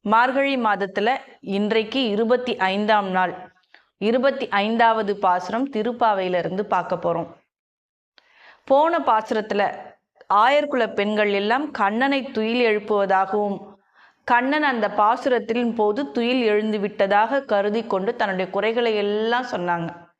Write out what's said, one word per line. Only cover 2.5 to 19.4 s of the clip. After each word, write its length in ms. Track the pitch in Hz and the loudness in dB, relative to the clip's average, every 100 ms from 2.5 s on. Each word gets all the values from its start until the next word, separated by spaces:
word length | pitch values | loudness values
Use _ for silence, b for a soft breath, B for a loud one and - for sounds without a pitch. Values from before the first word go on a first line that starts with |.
| - | -2
ஐந்தாம் 520 | 190 196 214 214 196 | -2 0 2 2 2
நாள், 420 | 185 180 - - _ _ b b _ | 0 -2 -4 -16 _ _ b b _
இருபத்தி 520 | 208 247 269 269 240 | 0 2 2 0 -4
ஐந்தாவது 680 | 202 208 226 233 220 202 202 | -2 0 2 4 2 -2 0
பாசுரம் 540 | 190 185 185 220 269 | 0 0 -2 -4 -2
திருப்பாவையிலிருந்து 880 | 214 220 240 226 196 185 180 165 185 | -2 -4 0 0 0 0 -2 -2 -4
பார்க்க 340 | 202 180 175 175 | -2 -2 -2 -4
போறோம். 380 | 170 165 - - _ _ _ _ _ _ _ _ b b b b - | -2 -4 -6 -14 _ _ _ _ _ _ _ _ b b b b 2
போன 320 | 277 320 339 | 4 4 0
பாசுரத்துல 800 | - 220 214 220 214 202 196 - - _ _ _ - | 2 0 0 -4 -2 -2 -2 -4 -16 _ _ _ 0
ஆயர்குல 600 | 202 233 294 294 269 220 | 4 4 4 0 -2 -2
பெண்கள் 400 | 214 202 214 208 | 0 -2 0 0
எல்லாம் 380 | 202 208 254 302 | 0 0 -2 -2
கண்ணனை 520 | - 202 220 269 277 | -2 -2 0 0 0
துயில் 380 | 269 220 220 240 233 | -4 -4 -2 2 2
எழுப்புவதாகவும், 1080 | 214 208 208 196 190 190 208 202 196 - - b b b b | 0 0 0 2 2 2 -2 -2 -4 -10 -20 b b b b
கண்ணன் 400 | - 240 254 302 | 0 0 2 0
அந்த 260 | 294 240 208 | 0 0 -2
பாசுரத்தின் 840 | 208 208 247 277 240 226 233 240 226 | 2 2 2 0 0 0 -2 0 2
போது 360 | 208 208 285 | 0 0 -4
துயில் 320 | 247 233 254 | -2 0 2
எழுந்து 360 | 226 208 214 214 | 2 2 0 -2
விட்டதாக 640 | 196 208 196 202 226 277 | -4 0 2 4 4 0
கருதி 400 | 269 208 202 220 | 0 0 0 -2
கொண்டு 320 | 226 190 196 240 | -2 -2 -2 -2
தன்னுடைய 360 | 214 185 185 | -2 -2 -2
குறைகளை 440 | 196 214 233 233 208 | -2 0 0 0 0
எல்லாம் 500 | 202 208 220 240 | 0 0 0 -2